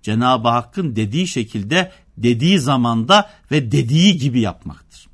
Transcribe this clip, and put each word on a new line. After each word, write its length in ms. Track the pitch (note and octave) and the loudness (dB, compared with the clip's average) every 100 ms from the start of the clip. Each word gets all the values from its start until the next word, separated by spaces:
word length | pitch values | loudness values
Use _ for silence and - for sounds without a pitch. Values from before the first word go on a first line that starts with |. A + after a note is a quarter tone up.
Cenab-ı 460 | - A2 B2 B2+ A#2 | -2 0 2 2 2
Hakk'ın 480 | A#2 A#2 - E3+ A2 | -2 -4 -6 -4 -4
dediği 320 | G#2+ B2+ F3+ | -4 -4 -4
şekilde, 640 | C3 G#2+ A2 G2+ E3 F#3 - _ - | -4 -6 -8 -2 -2 -2 -8 _ -4
dediği 420 | A#2 A#2+ D3+ G3 | 0 2 2 2
zamanda 720 | B2+ C3+ A#2 A#2 A2+ G3+ G3+ - _ | 2 0 0 -2 2 2 2 -12 _
ve 220 | D3+ B2 | -2 0
dediği 440 | C#3+ A#2 D3+ F#3+ F3+ | -2 0 4 4 2
gibi 240 | C#3 B2 | 0 0
yapmaktır. 680 | G#2+ E2+ - - _ - - | -2 -6 -14 -16 _ -20 -20